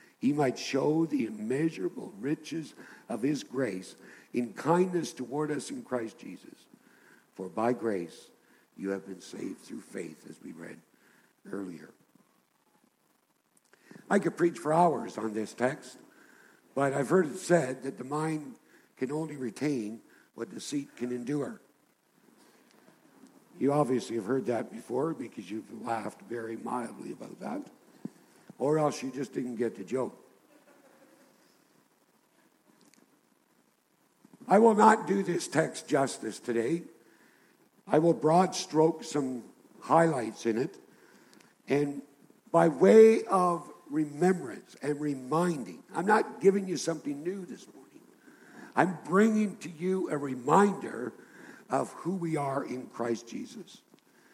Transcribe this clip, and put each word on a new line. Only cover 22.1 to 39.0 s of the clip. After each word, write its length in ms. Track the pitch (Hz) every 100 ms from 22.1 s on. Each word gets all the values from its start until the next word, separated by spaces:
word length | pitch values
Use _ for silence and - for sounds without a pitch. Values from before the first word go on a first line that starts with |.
| _ _ _ _ _ _ _ - _ _ _ - - _ -
You 120 | 131
obviously 460 | 143 139 127 - 113
have 80 | 98
heard 220 | 131 107
that 240 | 117 -
before 420 | 110 - 120 156
because 360 | 143 120 - 98
you've 220 | 110 95 - 117
laughed 360 | 113 107 - -
very 280 | 117 113 113
mildly 540 | 117 123 117 98 104
about 280 | - - -
that, 220 | - - - - - - - - _ _ - -
or 220 | 135 156
else 220 | 147 -
you 100 | 135
just 220 | 127 135
didn't 220 | - 123 117
get 220 | 113 101
the 60 |
joke. 340 | 92 127 120 - - _ _ _ _ - - _ - _ _ _ _ _ _ _ _ _ _ _ _ _ _ _ _ _ _ _ _ _ _ _ _ _ _ _ _ _ _ _ - - -
I 120 | 190
will 160 | 226 214
not 320 | 220 220 165
do 160 | 196
this 240 | 185 170 -
text 400 | - 160 - -
justice 520 | 147 135 - 110 98
today. 440 | - 117 113 170 - - _ _ _ _ _ _ _ _ -
I 120 | 147
will 140 | 170
broad 400 | 135 151 165 185 -
stroke 480 | - 151 160 160